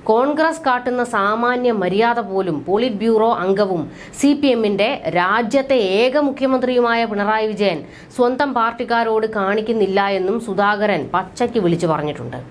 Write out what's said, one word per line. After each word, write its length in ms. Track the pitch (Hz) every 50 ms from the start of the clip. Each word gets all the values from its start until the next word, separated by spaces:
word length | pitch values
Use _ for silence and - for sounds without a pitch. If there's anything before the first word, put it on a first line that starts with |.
| -
കോൺഗ്രസ് 580 | - 220 226 254 285 294 294 311 320 320 320 - 277
കാട്ടുന്ന 360 | 254 247 247 247 247 247 240
സാമാന്യ 680 | 240 240 214 196 202 214 226 233 240 247 247 247 247
മര്യാദ 480 | 233 208 185 180 185 202 226 233 240 233
പോലും 460 | 226 196 190 190 190 180 165 143 139
പോളിറ്റ് 300 | 156 185 214 240 262 214
ബ്യൂറോ 380 | 196 214 233 226 214 220 233 233
അംഗവും 580 | - 175 185 196 196 208 190 190 170 143 - - - - - - -
സി 140 | - 285 285
പി 140 | 285 294 277
എമ്മിന്റെ 540 | 254 240 220 208 208 196 196 233 285 - - 160
രാജ്യത്തെ 640 | 160 175 175 180 202 226 247 202 - 277 262 269 277
ഏക 440 | 254 214 185 185 202 233 262 254 302
മുഖ്യമന്ത്രിയുമായ 880 | 294 277 277 - 269 262 262 254 240 254 254 247 240 233 233 233 233
പിണറായി 420 | 233 214 202 202 202 214 220 220 220
വിജയൻ 360 | 214 185 208 196 175 151 - - - - - - -
സ്വന്തം 380 | - 247 240 254 254 285 285 254
പാർട്ടിക്കാരോട് 760 | 240 226 233 233 - 247 214 233 233 233 220 220 220 220 220
കാണിക്കുന്നില്ല 800 | 220 214 196 190 202 220 214 226 226 226 208 190 190 196 196 196
എന്നും 320 | 202 190 185 185 208 233
സുധാകരൻ 720 | 226 220 190 180 202 202 208 202 214 208 196 165 135 - -
പച്ചയ്ക്ക് 460 | 175 190 - - - 247 233 240 233
വിളിച്ചു 280 | 190 175 170 160 175 165
പറഞ്ഞിട്ടുണ്ട്. 500 | 156 151 147 151 147 - 120 123 123 127 127 -